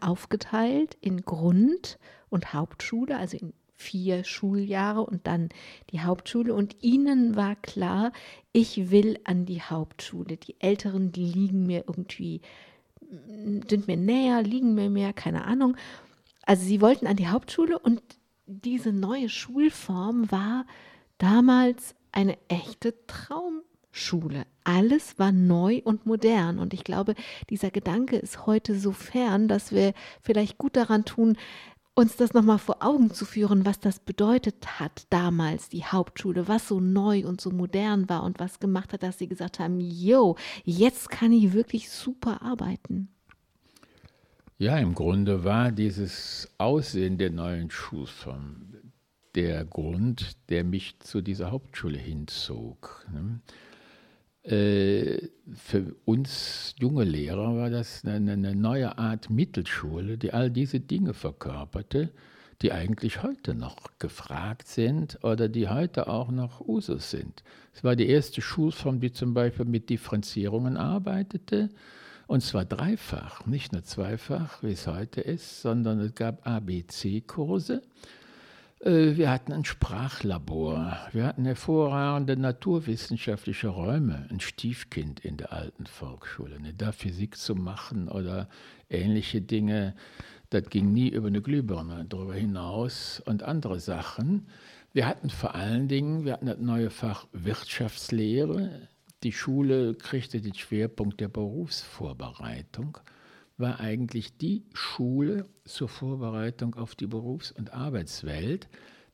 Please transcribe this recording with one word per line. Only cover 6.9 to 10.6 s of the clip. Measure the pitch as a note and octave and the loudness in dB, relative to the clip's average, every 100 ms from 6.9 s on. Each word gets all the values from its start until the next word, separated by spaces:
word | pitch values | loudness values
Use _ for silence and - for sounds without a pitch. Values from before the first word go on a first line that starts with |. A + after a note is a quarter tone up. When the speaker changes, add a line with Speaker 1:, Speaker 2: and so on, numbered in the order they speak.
| C4 C#4 C4 A#3 G#3 | 6 6 4 4 4
Speaker 1:
war | G3+ G#3 | 0 -2
klar, | - G3+ F3+ F#3+ A3+ - - - _ | -8 -4 0 2 0 -2 -14 -20 _
"Ich | A#3 A3+ - F3+ | 2 4 0 6
will | G3+ G#3+ - - | 8 6 2 0
an | F3+ F3+ | 0 0
die | E3+ | -4
Hauptschule." | - D#3+ D#3 - - F3 E3+ D#3+ | -4 -4 -4 -8 -12 -10 -8 -10
Die | - | -12
Älteren, | - | -2